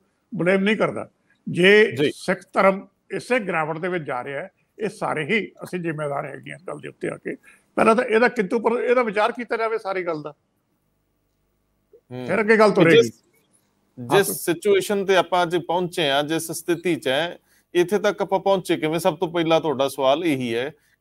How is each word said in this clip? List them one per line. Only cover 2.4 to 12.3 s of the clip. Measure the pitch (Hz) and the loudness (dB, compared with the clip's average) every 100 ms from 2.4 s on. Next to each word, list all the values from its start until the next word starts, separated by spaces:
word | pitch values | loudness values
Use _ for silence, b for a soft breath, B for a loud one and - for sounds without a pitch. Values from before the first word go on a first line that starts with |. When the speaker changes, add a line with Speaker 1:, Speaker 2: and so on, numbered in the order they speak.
| - | -4
Speaker 1:
ਧਰਮ | 240 196 196 - _ _ | 2 4 2 -4 _ _
ਇਸੇ | 190 - 247 | -10 -2 -2
ਗਿਰਾਵਟ | 190 175 156 160 | 0 -2 -4 -4
ਦੇ | 180 | -4
ਵਿੱਚ | 180 | -4
ਜਾ | 143 127 | -6 -8
ਰਿਹਾ | 123 139 | -8 -10
ਹੈ, | 185 _ _ - | -10 _ _ -8
ਇਹ | 208 | -8
ਸਾਰੇ | - 160 135 147 | -6 -4 -4 -2
ਹੀ | 214 190 - | -2 -4 -10
ਅਸੀਂ | 170 185 | -10 -8
ਜ਼ਿੰਮੇਵਾਰ | 165 151 151 143 147 | -6 -6 -4 -6 -8
ਹੈਗੇ | 139 131 | -12 -16
ਹਾਂ | 143 | -16
ਇਸ | 185 | -12
ਗੱਲ | 147 | -12
ਦੇ | 147 | -14
ਉੱਤੇ | - 165 | -10 -8
ਆ | - | -8
ਕੇ। | 180 - b b b - | -10 -12 b b b 0
ਪਹਿਲਾਂ | 220 226 | 2 4
ਤਾਂ | |
ਇਹਦਾ | 254 220 240 | 2 2 2
ਕਿੰਤੂ | 240 190 240 | 0 -2 -2
ਪਰ | 226 240 | 0 0
ਇਹਦਾ | 240 247 | 0 0
ਵਿਚਾਰ | 233 196 214 | 0 0 -2
ਕੀਤਾ | 240 233 233 | -2 -6 -4
ਜਾਵੇ | 226 220 | -2 -4
ਸਾਰੀ | 196 190 175 | -4 -6 -4
ਗੱਲ | 156 | -6
ਦਾ, | 151 147 _ _ _ _ _ _ _ _ _ _ _ _ _ _ _ _ - | -8 -14 _ _ _ _ _ _ _ _ _ _ _ _ _ _ _ _ -16
Speaker 2:
ਹੂੰ। | 123 | -12
Speaker 1:
ਫਿਰ | 127 | -4